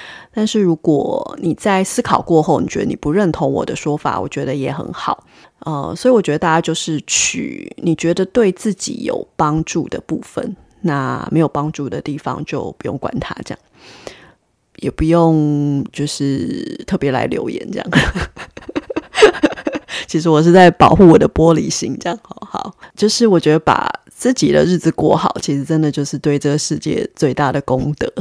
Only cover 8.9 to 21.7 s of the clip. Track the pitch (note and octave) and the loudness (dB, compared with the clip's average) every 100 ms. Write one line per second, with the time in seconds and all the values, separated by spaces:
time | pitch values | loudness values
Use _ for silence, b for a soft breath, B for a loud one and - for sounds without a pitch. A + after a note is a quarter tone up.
8.9 | - - - - - D#3 D#3 D#3+ F3 - | -8 -6 -6 -8 -2 0 0 -2 -4 -4
9.9 | - - - - - - F#3+ _ _ F3 | -8 -6 -8 -8 -10 -10 -12 _ _ -4
10.9 | C#3+ C3 B2+ - D#3 D#3 D3 D3+ D#3 C#3 | -2 -4 -6 -2 0 2 0 -6 -6 -8
11.9 | D3 - C#3+ - - - C#3+ - - - | -8 -8 -8 -8 -8 -6 -6 -8 -8 -8
12.9 | B2+ - - - - - - _ B B | -6 -6 -6 -8 -10 -12 -14 _ B B
13.9 | B B B B B _ _ _ - - | B B B B B _ _ _ -10 -8
14.9 | - D#3+ E3+ E3 D#3 D3+ D3 C#3+ C#3 - | -2 2 4 4 4 2 0 0 -2 -4
15.9 | - D3 - C#3 C3+ - - - - - | -6 -6 -4 -4 -2 -4 -6 -8 -10 -6
16.9 | - C#3 B2+ - - - - - - - | -2 0 0 -2 -4 -6 -8 -8 -8 -2
17.9 | E3+ - F3+ - - - - - - - | 0 0 -4 -10 -12 -20 -20 -10 -10 -8
18.9 | - - - G#4+ - - - - - - | -10 -6 4 4 4 -2 -2 -8 -8 -10
19.9 | - - E3 E3 D3+ E3 F#3 F3 - - | -12 -4 -2 2 4 6 8 8 8 4
20.9 | E3 F3+ - - - D#3+ D#3 - | 8 8 8 6 2 2 2 0